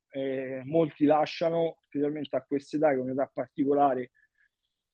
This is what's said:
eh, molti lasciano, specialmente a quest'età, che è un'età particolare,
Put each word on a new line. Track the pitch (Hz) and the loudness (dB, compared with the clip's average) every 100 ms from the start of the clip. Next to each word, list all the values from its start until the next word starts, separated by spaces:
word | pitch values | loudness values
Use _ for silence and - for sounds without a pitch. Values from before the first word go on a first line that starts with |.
| _ | _
eh, | 139 135 131 131 131 131 | -8 -6 -6 -6 -10 -2
molti | 165 156 - 147 | 2 2 2 4
lasciano, | 151 151 - 165 165 165 - _ | 4 2 -2 -2 0 -2 -4 _
specialmente | 143 147 151 139 135 | -4 -4 -4 -6 -6
a | |
quest'età, | - 143 - 151 156 | -4 -4 -4 0 2
che | 131 | 2
è | |
un'età | 127 131 131 | -2 -4 -4
particolare, | - 123 - 139 143 143 127 123 _ _ _ _ _ _ _ _ | -6 -8 -2 0 4 2 2 -6 _ _ _ _ _ _ _ _